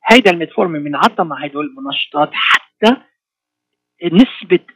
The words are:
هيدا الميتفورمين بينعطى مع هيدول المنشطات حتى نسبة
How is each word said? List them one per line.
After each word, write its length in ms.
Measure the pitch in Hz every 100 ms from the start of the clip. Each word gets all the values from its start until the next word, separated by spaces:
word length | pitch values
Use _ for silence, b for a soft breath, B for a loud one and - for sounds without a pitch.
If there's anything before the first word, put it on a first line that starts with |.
| -
هيدا 200 | 240 208
الميتفورمين 520 | 170 160 - 190 151
بينعطى 400 | 147 143 208 -
مع 200 | 170 135
هيدول 220 | 147 139 147
المنشطات 640 | 135 139 - - 147 151
حتى 640 | - - - _ _ 214 262 _ _ _ _ _ _ _ _ _ _
نسبة 560 | 170 170 254 - 185 175 _